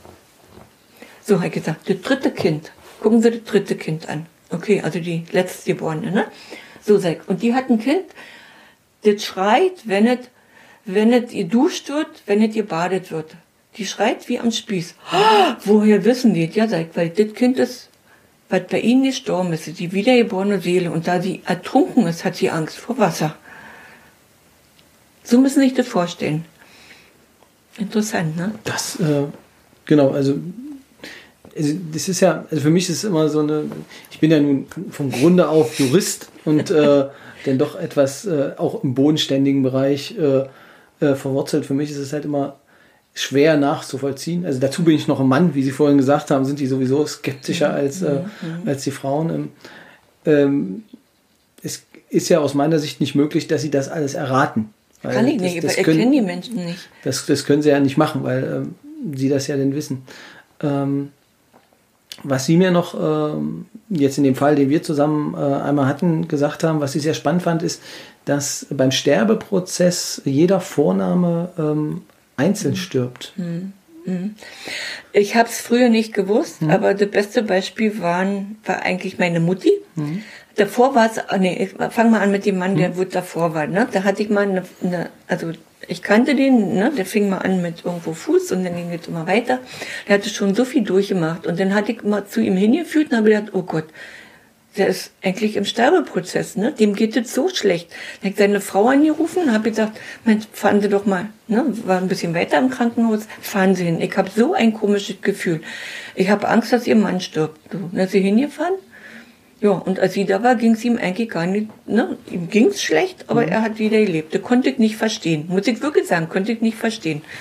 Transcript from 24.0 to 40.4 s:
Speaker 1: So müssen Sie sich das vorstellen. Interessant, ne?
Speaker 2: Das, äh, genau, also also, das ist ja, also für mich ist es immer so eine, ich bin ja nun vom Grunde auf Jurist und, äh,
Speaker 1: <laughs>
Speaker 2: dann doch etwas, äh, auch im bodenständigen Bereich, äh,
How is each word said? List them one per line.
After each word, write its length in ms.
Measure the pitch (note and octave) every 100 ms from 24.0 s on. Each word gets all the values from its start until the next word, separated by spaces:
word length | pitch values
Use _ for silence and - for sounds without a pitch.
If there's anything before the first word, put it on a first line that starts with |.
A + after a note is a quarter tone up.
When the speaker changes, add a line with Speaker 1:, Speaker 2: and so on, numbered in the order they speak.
| - _ _ _ _ _ _ _ _ _ _ _
Speaker 1:
So 160 | - A#3+
müssen 220 | C4+ C#4
Sie 60 | C4+
sich 80 | C4
das 100 | -
vorstellen. 600 | F3+ F3 - - D3+ E3 _ - - - - _ _ _ _ _ _ _ -
Interessant, 580 | G3+ G#3+ G#3+ G3 D#3+ E3
ne? 180 | F#3 G#3+
Speaker 2:
Das, 340 | - A2 - -
äh, 260 | D#3 C#3+ C#3+ - - _ _ _
genau, 260 | - D3+ C#3
also 280 | D3 C#3 C#3 D#3+ G#3+ C#4+ C#4 _ _ - - - _ - -
also, 180 | D3 E3+ E3
das 160 | D#3 F#3+
ist 120 | F3+
ja, 240 | F#3 D#3+ -
also 120 | D#3
für 80 | C#3+
mich 180 | F3 F3+
ist 80 | D3
es 80 |
immer 240 | G#3+ D#3+ D#3
so 120 | D3+
eine, 240 | D3+ D3+ D3+ D#3 D#3 - -
ich 80 | -
bin 100 | D#3
ja 100 | D#3
nun 260 | C#3+ C#3 - - F#3+
vom 200 | - C#3
Grunde 380 | A#2+ D#3+ F3+ D3+
auf 300 | D#3 D#3 -
Jurist 500 | C3 E3 - - - -
und, 260 | D#3+ D3+ C3+
äh, 360 | D#3+ D3 C#3+ C3+ -
Speaker 1:
<laughs> 200 | - -
Speaker 2:
dann 140 | C#3 C3
doch 200 | D3 F#3+
etwas, 480 | E3 C#3+ C3+ - G3+
äh, 260 | D3+ C#3 -
auch 260 | E3 -
im 120 | C#3+
bodenständigen 680 | B2+ C#3+ D#3 - C#3 C#3 C#3
Bereich, 540 | C3 C3 C#3 C#3 - A3+
äh, 280 | D3 C3+